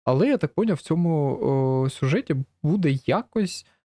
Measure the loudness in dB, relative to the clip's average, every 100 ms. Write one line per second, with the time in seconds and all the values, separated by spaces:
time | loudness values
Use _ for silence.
0 | -2 2 2 2 -2 -2 0 -2 -2 0
1 | 2 0 0 0 0 0 0 0 -2 -2
2 | 0 0 0 -4 -4 _ -2 2 2 0
3 | 0 -2 -2 -4 -4 -6 -16 _